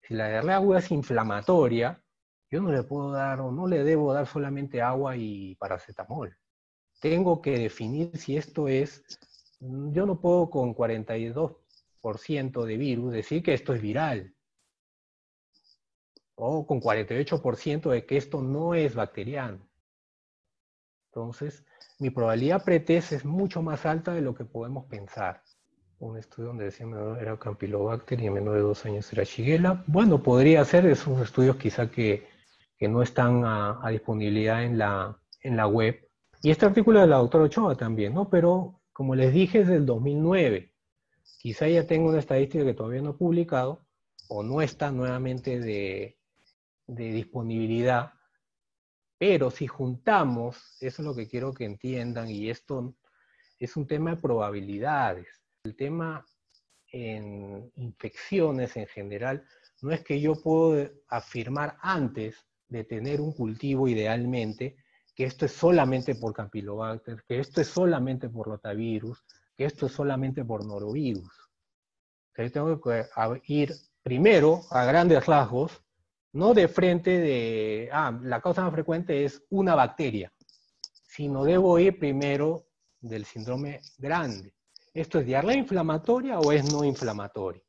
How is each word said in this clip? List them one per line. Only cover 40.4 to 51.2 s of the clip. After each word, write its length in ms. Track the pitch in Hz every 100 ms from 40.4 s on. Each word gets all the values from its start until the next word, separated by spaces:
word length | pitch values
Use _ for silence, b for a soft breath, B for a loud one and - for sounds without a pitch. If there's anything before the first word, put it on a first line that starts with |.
| 143 98 - _ _ _ _ _ _ _
Quizá 300 | 120 104 156
ya 180 | 170 160
tengo 240 | 160 160
una 100 | 160
estadística 440 | 139 135 139 160
que 100 | 135
todavía 280 | 107 113 127
no 100 | 147
he 40 | 143
publicado, 680 | 180 170 170 135 127 165 _ _ _ - _
o 140 | 107
no 200 | 110 143
está 280 | 151 - 143
nuevamente 680 | 131 127 127 127 127 135 123
de, 580 | 117 104 98 98 104 _ _ _ _ _ _ _ -
de 240 | 117 113
disponibilidad. 1040 | 110 110 131 113 113 110 117 123 123 120 _ _ _ _ _ _ _ _ _ _ _
Pero 320 | 190 175 131
si 160 | - 143
juntamos, 1120 | - 127 123 - 208 143 120 117 120 - _
eso 220 | 131 -
es 40 | 151
lo 60 |
que 140 | 123